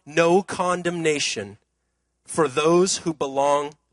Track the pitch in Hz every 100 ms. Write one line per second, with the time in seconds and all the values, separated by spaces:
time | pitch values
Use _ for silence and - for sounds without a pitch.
0 | - 156 170 185 190 - 180 180 175 175
1 | 160 147 - - 101 101 _ _ _ _
2 | _ _ - - 147 131 156 175 190 -
3 | 175 156 139 135 143 143 147 156 _